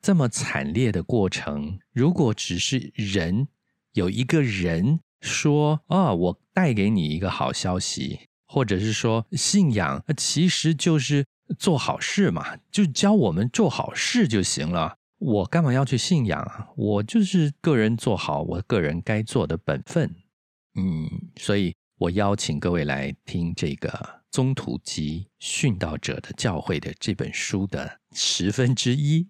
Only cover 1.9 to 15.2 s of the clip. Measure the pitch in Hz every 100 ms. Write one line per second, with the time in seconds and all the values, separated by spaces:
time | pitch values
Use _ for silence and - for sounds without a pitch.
1.9 | - 139 180 135 104 - 87 - 131 71
2.9 | - 104 98 85 98 143 _ _ _ _
3.9 | - 90 101 127 160 135 101 87 82 101
4.9 | 165 _ _ - - 156 147 151 151 _
5.9 | 175 175 90 90 92 _ - 175 110 101
6.9 | 107 76 78 92 - 65 - 95 92 -
7.9 | - 67 - _ _ _ - 117 95 107
8.9 | 107 120 113 113 165 - 202 175 107 78
9.9 | 69 - 147 - - 180 - 156 160 175
10.9 | 156 123 143 139 _ _ - - 147 -
11.9 | 90 - - 185 85 71 - _ - 190
12.9 | 127 202 214 113 80 117 - 190 - -
13.9 | - - 240 180 107 87 - 78 87 80
14.9 | - _ _